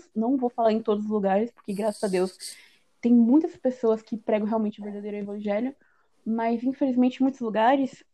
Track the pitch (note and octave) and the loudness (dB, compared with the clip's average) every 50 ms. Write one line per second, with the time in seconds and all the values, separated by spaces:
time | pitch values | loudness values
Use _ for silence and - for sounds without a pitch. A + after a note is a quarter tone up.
0 | - _ - G#3+ A3 A#3+ C#4 C4 B3 B3 - - A3+ A3 G#3+ A3 A3 - G#3 G#3 | 0 _ -6 -4 -2 0 0 0 -2 -2 -2 0 2 2 2 2 0 0 -2 -2
1 | G#3+ G#3+ G#3+ G#3+ G3 G3 F#3+ G3+ A3+ A#3 _ _ - - G3+ F#3+ G#3+ A3 G#3 - | -2 -2 -2 -2 0 0 0 0 0 -2 _ _ -10 -8 -6 -4 -2 -4 -4 -2
2 | - G3+ F#3 F3+ F#3 F#3 - - - - - - - _ _ _ _ _ _ _ | -4 -2 0 0 -2 -2 -4 -12 -18 -18 -18 -18 -20 _ _ _ _ _ _ _
3 | - A#3+ A#3+ A#3+ A#3 A3+ B3+ D#4 E4 F4 - - - C4 B3+ - - A3+ A3 A3 | 2 4 6 6 6 6 4 4 2 0 -6 -4 -4 -4 -4 0 0 0 0 0
4 | A3 - A#3 G#3+ - - A3 G#3+ G#3+ G#3 A3+ A3 G#3+ G#3 G#3+ - G3+ G#3 G3+ G#3 | -2 -10 -10 -8 -4 -2 -2 0 0 -2 -2 -2 -2 -2 -4 -8 -12 -12 -10 -10
5 | G3+ G#3 G#3 G#3 G#3 G3+ G3+ G#3 G#3 G#3 G3+ G#3 A#3+ C4 C#4+ _ _ _ _ _ | -10 -10 -8 -8 -8 -8 -10 -8 -4 -4 -2 -2 -2 -6 -8 _ _ _ _ _
6 | _ _ _ _ - A3 A3 A3+ A3+ A#3 A#3+ A#3 A#3+ C4 C4+ - D4 C4+ B3 B3 | _ _ _ _ -6 -4 -2 -2 0 -2 -2 -2 -2 -4 -2 -2 0 0 2 4
7 | B3 B3+ B3+ - C4 C4+ C4 - A#3+ A3 G3 G#3+ A3 A#3+ C#4 C#4 C4+ - - - | 2 2 2 2 0 0 0 -2 -6 -4 0 2 4 4 4 4 2 -2 -6 -12
8 | - _ | -20 _